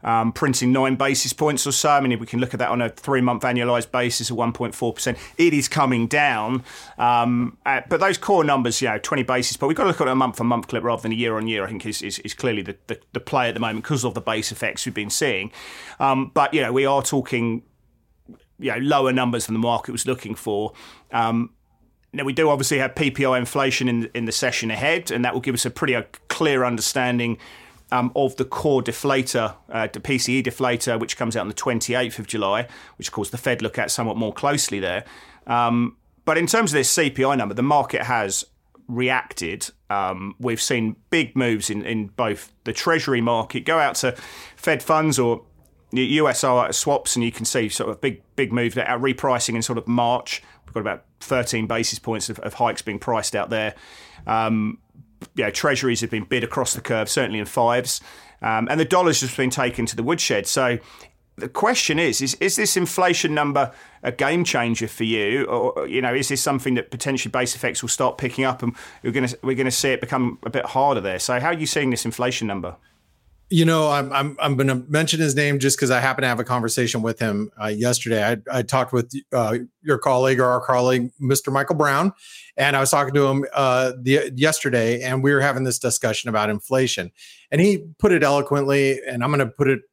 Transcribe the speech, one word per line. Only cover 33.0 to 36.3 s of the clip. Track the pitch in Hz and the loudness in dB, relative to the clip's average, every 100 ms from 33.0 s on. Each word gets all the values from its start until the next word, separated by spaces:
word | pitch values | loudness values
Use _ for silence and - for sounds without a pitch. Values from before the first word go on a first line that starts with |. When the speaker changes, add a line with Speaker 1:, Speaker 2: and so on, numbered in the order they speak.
| - | -10
Speaker 1:
of | |
course, | - - | -6 -6
the | 123 | -4
Fed | - 120 | -2 -2
look | 110 - | -2 -4
at | 107 | -4
somewhat | - 113 107 | -2 -2 -2
more | 110 | -4
closely | - 143 147 - 101 | -2 -2 0 -2 -2
there. | 95 90 - - - - - | -4 -4 -8 -20 -20 -20 -2
Um, | 117 120 120 120 - _ _ | 2 2 2 0 -4 _ _
but | - | 0